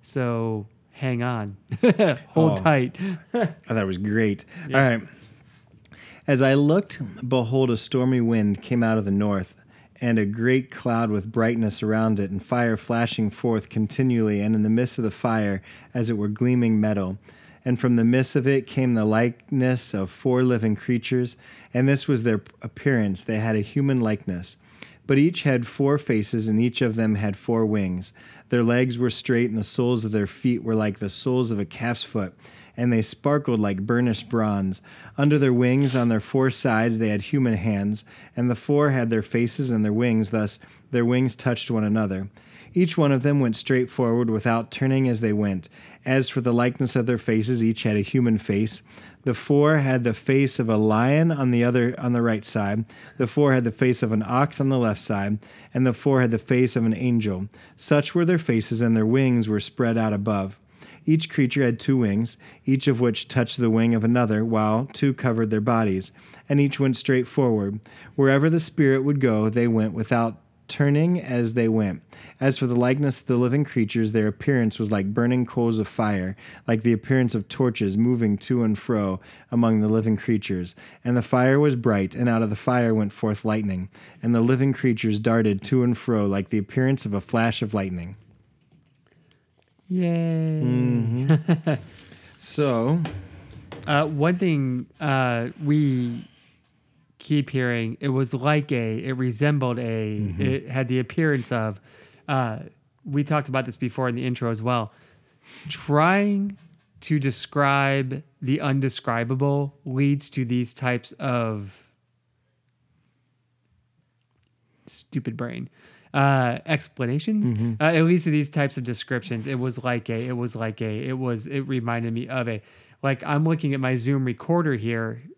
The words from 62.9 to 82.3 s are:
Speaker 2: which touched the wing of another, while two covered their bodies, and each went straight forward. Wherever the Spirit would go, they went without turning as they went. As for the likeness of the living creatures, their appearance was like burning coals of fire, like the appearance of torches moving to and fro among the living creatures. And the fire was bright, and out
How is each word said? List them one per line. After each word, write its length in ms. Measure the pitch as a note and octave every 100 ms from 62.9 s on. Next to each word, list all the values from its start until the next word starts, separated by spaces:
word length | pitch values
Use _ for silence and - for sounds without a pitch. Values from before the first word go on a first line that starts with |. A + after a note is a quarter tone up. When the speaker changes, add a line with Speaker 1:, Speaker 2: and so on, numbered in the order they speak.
| A#2+
Speaker 2:
which 260 | B2 A2 -
touched 300 | C3 A#2+ -
the 120 | A#2
wing 240 | A2 A#2 A#2
of 80 |
another, 420 | A2+ B2 A#2 G#2+ A2+
while 400 | A2 G#2+ A2 C3+
two 200 | - C#3
covered 360 | C3 C3 A2+ A2
their 120 | G#2+
bodies, 500 | G#2+ A#2 A2 F#2+ F#2+ - - - -
and 120 | C#3+
each 200 | C#3+ C3
went 160 | C3+ A#2+
straight 300 | - B2+ B2
forward. 520 | - B2+ A2 G2+ G#2 - - - -
Wherever 340 | C3+ C#3 D#3
the 100 | D#3+
Spirit 440 | D#3+ - C#3 C3+
would 160 | C#3 C#3+
go, 300 | C3 A2 A2
they 180 | A#2 A#2+
went 260 | A2+ G#2+
without 440 | F#2 A2 A#2+ A2+ - _ _ _
turning 540 | - C#3+ D3 E3 F3
as 320 | - B2 A#2
they 160 | A#2+ A2+
went. 320 | A2 G#2 D#2+ _ - - -
As 160 | C3+ C3
for 100 | B2+
the 80 | A#2+
likeness 460 | B2 C3 C#3+ C3
of 60 | -
the 100 | B2
living 260 | B2 C#3
creatures, 480 | C#3+ - G#2 A#2 A2
their 160 | A2 G#2+
appearance 500 | - - C3 A2+ -
was 140 | G#2+
like 220 | G#2 G2
burning 320 | A2 A#2+ B2+ A#2
coals 340 | - A#2 A2
of 80 | G#2
fire, 480 | - A2 G2+ F#2 G2+ - - -
like 160 | A2+
the 80 | A#2
appearance 420 | A2 - C3 B2
of 140 | A2 G2+
torches 500 | - B2+ G#2+ G#2 G2
moving 400 | A#2 B2 A2+ G2+
to 240 | - B2 A2+
and 120 | G#2
fro 440 | - A2+ G2+ F#2 - - -
among 300 | A#2+ A#2 A2
the 80 | G#2+
living 300 | A2 A2 G#2
creatures. 580 | - A2 - F#2+ F2+ - - - A#2+
And 100 | B2
the 60 |
fire 360 | - B2+ B2+ C3+
was 200 | D3 B2+
bright, 380 | A#2+ G#2 F#2+ -
and 120 |
out 140 | A#2+